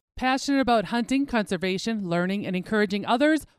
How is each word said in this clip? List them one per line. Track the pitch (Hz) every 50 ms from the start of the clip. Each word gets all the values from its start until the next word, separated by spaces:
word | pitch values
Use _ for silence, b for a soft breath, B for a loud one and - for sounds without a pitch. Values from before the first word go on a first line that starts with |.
| _ _ _
Passionate | - 247 254 262 269 - - 277 269
about | 262 240 240 220 190
hunting, | - 226 240 233 - 262 277 277
conservation, | 277 247 220 208 - 196 165 180 185 185 190 - 226 226 214 196 170
learning, | 170 175 180 180 196 208 -
and | - 185
encouraging | 185 180 - 220 214 208 185 202 202 -
others? | - 226 240 294 302 320 311 - - _